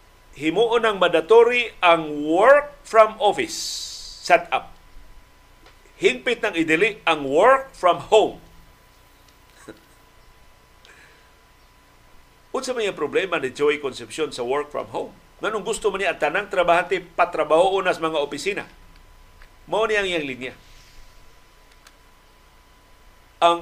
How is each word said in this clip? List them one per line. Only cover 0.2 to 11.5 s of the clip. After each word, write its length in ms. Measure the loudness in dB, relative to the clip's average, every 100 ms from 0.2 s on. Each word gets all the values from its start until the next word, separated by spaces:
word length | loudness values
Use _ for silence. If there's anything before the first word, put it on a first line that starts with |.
| -20 -8
himuon 480 | -4 0 0 0
ng 160 | 0 0
mandatory 720 | 0 2 6 6 6 4 -4 0
ang 480 | 2 2 0 -6 -2
work 480 | 2 6 6 4 -10
from 320 | 0 4 4 4
office 320 | -2 0 -4 -6 -10 -10 -12 -16 -18 -8
setup. 560 | 2 2 2 -6 -8 -20 -20 -20 -20 -20 -20 _ _ _ -20 -20 -20 -2
Hingpit 400 | -2 0 -4 -2
nang 160 | -2 -2
idili 400 | 0 2 0 -2 -2
ang 240 | -2 0
work 400 | 4 6 4 0 -2
from 240 | 0 0 2
home. 320 | 2 2 -4 -20 -20 -20 _ _ _ _ _ _ _ _ -20 -20
<laughs> 0 | -20 _ _ _ _ _ _ _ _ _ _ -20 -20 -20 _ _ _ _